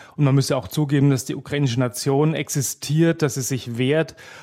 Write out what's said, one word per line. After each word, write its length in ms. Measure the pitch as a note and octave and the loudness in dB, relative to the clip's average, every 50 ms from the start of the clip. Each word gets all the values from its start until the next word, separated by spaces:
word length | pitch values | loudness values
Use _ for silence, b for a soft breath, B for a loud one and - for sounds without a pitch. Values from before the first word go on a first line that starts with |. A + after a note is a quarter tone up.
| B B B | B B B
Und 80 | - D3 | 0 2
man 100 | C3+ C3+ | 4 4
müsse 220 | C#3 C3 - C#3+ | 2 2 2 -2
auch 100 | C3 A#2+ | -2 -4
zugeben, 440 | - - D#3 D3+ C#3 D3+ C#3+ C3+ C#3+ | -4 -4 -4 -2 0 2 4 4 4
dass 120 | C3+ A#2+ - | 2 0 -2
die 120 | - - | -6 -8
ukrainische 440 | C#3+ - - C#3+ D3 D3 C3 A#2 C3 | -10 -8 -6 -2 0 0 0 0 0
Nation 540 | B2+ B2 - - - C#3 C3+ C#3 D3+ D#3 D#3+ | 0 -2 -2 -4 -2 0 2 2 2 2 0
existiert, 880 | C#3 D3+ - - D3 B2+ - - - - - D3 D#3 E3 E3 E3 E3 | -2 -6 -4 -4 -4 -4 -4 -6 -8 -6 -2 2 4 4 4 4 2
dass 140 | D#3 C#3 - | 0 -2 -2
sie 60 | C#3 | -4
sich 360 | A#2+ - C3+ B2 - A#2+ A#2 | -4 -4 -4 -6 -6 -8 -4
wehrt. 380 | A#2 B2+ C3 D3 D#3+ E3 D#3+ - B B B B B | -2 0 2 2 2 0 -2 -6 B B B B B